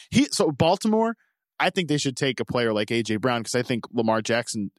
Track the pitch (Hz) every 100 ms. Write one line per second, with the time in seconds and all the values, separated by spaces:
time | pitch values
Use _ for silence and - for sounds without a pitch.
0 | - 240 285 - 165 139 165 196 220 214
1 | 226 226 _ _ _ - 170 190 156 147
2 | 139 123 139 117 113 127 117 104 107 117
3 | 110 107 127 120 107 123 123 117 - 117
4 | 113 110 110 117 - 110 98